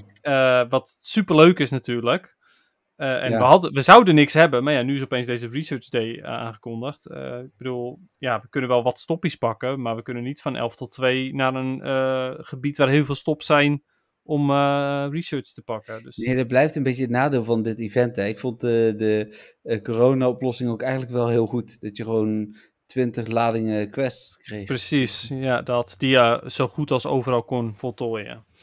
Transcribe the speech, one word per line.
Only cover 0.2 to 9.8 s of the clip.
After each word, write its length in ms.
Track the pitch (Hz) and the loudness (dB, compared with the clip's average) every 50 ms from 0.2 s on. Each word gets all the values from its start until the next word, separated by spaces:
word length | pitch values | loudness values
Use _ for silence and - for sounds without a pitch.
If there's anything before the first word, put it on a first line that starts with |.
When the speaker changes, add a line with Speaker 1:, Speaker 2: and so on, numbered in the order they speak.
Speaker 1:
Eh, 420 | - 143 139 135 131 131 127 123 123 120 | -4 -2 0 2 4 4 4 2 2 2
wat 280 | 135 131 - - - - | -2 -2 -4 -6 -18 -12
superleuk 580 | - - - 220 190 - 175 151 156 175 180 - | -8 -4 -2 -2 0 4 6 8 8 8 8 6
is 120 | 143 120 | 0 -2
natuurlijk. 680 | 139 127 - - 120 120 113 120 135 - - _ _ _ _ _ _ _ _ _ _ _ _ _ _ | -4 -6 -4 -4 -4 -2 0 0 -2 -2 -4 _ _ _ _ _ _ _ _ _ _ _ _ _ _
Eh, 260 | - 151 135 127 - - | -8 -4 -4 -4 -2 -2
en 60 | 127 | -2
Speaker 2:
Ja. 80 | 117 110 | 0 4
Speaker 1:
we 60 | 123 | 6
hadden, 280 | 131 156 190 175 156 | 8 8 6 6 2
we 80 | 135 139 | -2 2
zouden 340 | 131 - 190 240 240 185 160 | 8 10 10 10 10 10 8
niks 180 | 151 147 147 - | 6 6 6 6
hebben, 300 | 156 165 160 135 120 127 | 4 4 6 4 2 0
maar 80 | 147 | 0
ja, 100 | 151 131 | 0 0
nu 120 | 120 131 139 | 0 -2 -2
is 80 | 139 | -4
opeens 240 | 135 - 135 123 123 | -4 -4 -4 -4 -4
deze 220 | 123 120 117 120 113 | -4 -6 -6 -6 -8
Research 400 | 117 143 160 - 147 123 - - | -8 -8 -8 -8 -8 -10 -8 -6
Day, 300 | - 120 110 113 117 - | -4 -4 -4 -4 -6 -10
eh, 60 | - | -10
aangekondigd. 840 | - 120 117 120 113 110 110 - 120 117 113 120 139 151 - - | -10 -10 -8 -10 -10 -12 -14 -12 -12 -10 -8 -8 -10 -12 -14 -16
Eh, 320 | - - 135 135 131 123 123 | -16 -14 -12 -12 -10 -12 -12
ik 180 | 127 131 _ | -14 -16 _
bedoel, 440 | - 123 131 127 123 120 123 - - - _ _ - | -12 -8 -8 -6 -6 -8 -10 -12 -16 -20 _ _ -8
ja, 220 | 139 127 117 107 | -4 -4 -4 -4
we 80 | - - | -6 -6
kunnen 220 | - 143 127 123 | -6 -4 0 2
wel 120 | 123 123 | 2 2
wat 160 | 117 127 - - | 2 0 -2 -4
stoppies 380 | - - 165 170 - 160 - | -4 -6 -4 -2 -4 -4 -4
pakken, 460 | - - 117 110 - - 127 139 135 | -2 -2 -4 -2 -2 -4 -6 -4 -4